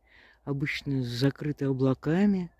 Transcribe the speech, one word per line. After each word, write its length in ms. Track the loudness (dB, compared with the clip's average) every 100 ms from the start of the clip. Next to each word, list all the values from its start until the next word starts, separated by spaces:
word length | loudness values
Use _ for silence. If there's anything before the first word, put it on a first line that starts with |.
| _ _ -20 _
обычно 580 | -8 -4 -4 -6 -4 -4
закрыто 640 | -2 0 0 0 -6 -4 -2
облаками, 840 | 2 2 2 0 2 2 2 -2 _